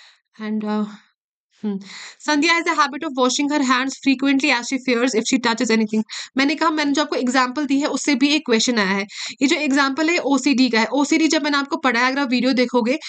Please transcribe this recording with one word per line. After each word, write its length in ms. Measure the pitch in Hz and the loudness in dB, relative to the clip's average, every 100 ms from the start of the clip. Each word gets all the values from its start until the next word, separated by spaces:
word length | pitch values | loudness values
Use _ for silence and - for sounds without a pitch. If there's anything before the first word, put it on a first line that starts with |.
| - _ _ - | -20 _ _ -12
And, 220 | 214 214 | -8 -6
uh, 220 | 214 214 208 - _ _ _ _ _ _ | -4 -4 -4 -8 _ _ _ _ _ _
हम्म, 160 | 214 196 - - - - - | -6 -6 -8 -18 -18 -10 -2
Sandhya 220 | 302 339 | 2 2
has 160 | 339 339 | 2 0
a 80 | 302 | 0
habit 260 | 285 285 | 0 -2
of 80 | 320 262 | -6 0
washing 340 | 254 247 285 | 0 0 0
her 80 | 294 254 | 0 2
hands 260 | 254 262 - | 0 -2 -2
frequently 520 | 269 262 277 269 294 | 0 0 2 2 2
as 140 | 240 233 | 0 -2
she 120 | 262 254 | -4 -2
fears 260 | 233 254 | 0 0
if 80 | 214 | 0
she 160 | 226 254 240 | 0 0 0
touches 240 | 226 233 | 0 0
anything। 320 | 226 214 220 - - - 262 | 2 2 -2 -4 -8 -6 -2
मैंने 180 | 277 | 0
कहा, 160 | 311 320 | 2 0
मैंने 220 | 311 294 | 0 0
जो 100 | 285 | 0
आपको 140 | 294 277 | 0 -2
एग्जांपल 500 | 247 262 254 254 285 | 0 0 0 -2 0
दी 140 | 277 | 0
है 60 | 285 | 0
उससे 280 | 285 - | -2 0
भी 140 | 262 285 | 2 2
एक 140 | 294 277 | 2 2
क्वेश्चन 320 | 226 - 233 | 0 2 0
आया 100 | 190 | 0
है। 160 | 196 202 - - - | -2 -4 -10 -10 0
ये 40 | 277 | 0
जो 100 | 302 | 2
एग्जांपल 540 | 302 277 269 269 311 | 0 2 0 0 0
है 80 | 349 | 0
ओसीडी 500 | 262 269 294 247 254 | 0 2 2 2 2
का 100 | 226 | 2
है, 60 | 220 | 0
ओसीडी 420 | 269 277 320 311 | 0 0 2 2
जब 160 | 320 | 2
मैंने 120 | 294 285 | 0 -2
आपको 200 | 277 330 | -2 -2
पढ़ाया, 300 | 262 233 254 | 0 2 0
अगर 120 | 262 | 0
आप 100 | 269 | -2
वीडियो 240 | 247 254 | 0 2
देखोगे 460 | 247 240 247 226 302 | 2 2 0 0 -2